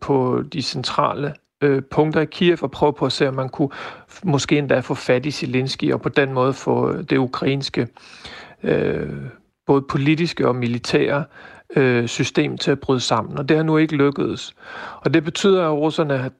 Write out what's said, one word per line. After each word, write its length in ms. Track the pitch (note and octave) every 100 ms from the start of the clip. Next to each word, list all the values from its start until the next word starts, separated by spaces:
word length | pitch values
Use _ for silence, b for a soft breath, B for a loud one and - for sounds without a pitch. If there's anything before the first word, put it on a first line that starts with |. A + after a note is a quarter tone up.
på 420 | - C#3 B2+ B2 D3
de 100 | D#3+
centrale, 720 | - C#3+ B2 - C#3 - C#3+ - _ _
øh, 200 | C#3+ C3+ C3+
punkter 300 | - D#3 D#3
i 40 | D3+
Kiev 320 | - F3 E3
og 80 | C3+
prøve 220 | - D3+
på 140 | - C3+
at 60 |
se, 160 | - C#3
om 60 |
man 140 | C3 C3
kunne 200 | - C#3 B B B B
f-, 100 | -
måske 340 | F#3 C#3+ - D3
endda 220 | C#3 C3
få 140 | -
fat 320 | C#3 - B2+ D3
i 40 |
Zelensky 600 | - B2+ B2 C3 - D3
og 100 | B2
på 60 | C#3
den 240 | D3 C3+
måde 200 | C3 C3
få 500 | C3+ C#3 B2 B2+ -
det 140 | - C3+
ukrainske... 720 | B2+ - C3+ C#3 C3+ - A2+ B B B B B B B
Øh, 460 | - D#3 - - D2 C#2+ C#2 - _ _ -
både 160 | C#3
politiske 640 | C3+ D3 C#3 D#3 E3+ - C3
og 80 | B2
militære, 680 | A#2+ A#2+ - D3 C#3 C#3+ D#3+ B B B - -
øh, 320 | C3 A#2+ A#2+
system 500 | - B2+ - C#3+ B2
til 120 | -
at 100 | C#3
bryde 200 | - B2+
sammen. 380 | - A#2 - C#3+
Og 100 | C#3
det 80 | D#3
har 80 |
nu 120 | D#3+ D#3
ikke 200 | D#3 D3
lykkedes. 580 | C#3+ - D3 - - B B B B B
Og 140 | C#3+
det 100 | E3
betyder, 400 | D3+ - G3+ F#3 D#3+
at 60 |
russerne, 580 | D3 D#3 D3+ D3+ C3+ B2+